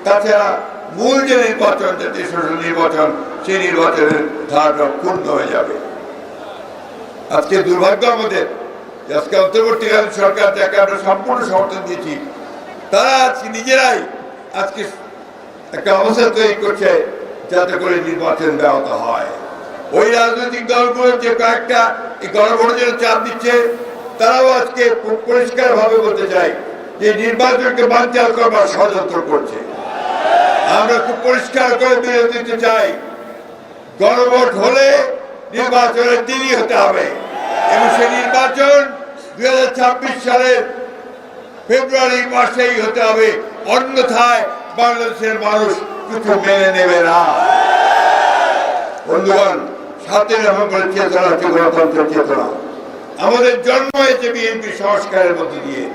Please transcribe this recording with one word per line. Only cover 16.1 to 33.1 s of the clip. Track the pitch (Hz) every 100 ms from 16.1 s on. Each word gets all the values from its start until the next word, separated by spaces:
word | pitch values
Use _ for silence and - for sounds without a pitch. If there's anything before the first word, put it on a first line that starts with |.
| 226 226 220
তৈরি | 220 -
করছে | 202 - 190 170 - - - - -
যাতে | 180 180 185
করে | 180 175 160
নির্বাচন | 165 165 160 156 143
ব্যাহত | 143 135 - 117
হয়। | 117 113 98 - - - - - - 143
ওই | 220 233
রাজনৈতিক | 233 233 247 233 233
দলগুলো | 240 240 254 247 240
যে | 233 226
কয়েকটা | 226 233 - 240 - - - -
এই | 196 208
গণভোটের | 214 226 226 240
জন্য | 240 233
চাপ | 226 220 233
দিচ্ছে, | 226 240 240 233 - - - - -
তারাও | 226 254 262 247
আজকে | - 247 240 226
খুব | 214 220 240
পরিষ্কারভাবে | 240 240 - 247 220 220 226 220
বলতে | - -
চাই | 180 170 - - - - -
যে | 208 208
নির্বাচনকে | 226 233 254 247 254 240 240
বানচাল | 240 240 247 233 233
করবার | 233 214 196
ষড়যন্ত্র | - 202 196 185 170 139
করছে। | 147 - - - - - - - - - - - - - 147
আমরা | 220 240 247
খুব | - 254
পরিষ্কার | 254 - 262 247 240
করে | 254 247
বিরোধ | 240 240 233 240
দিতে | 226 226
চাই, | 226 220 196 - -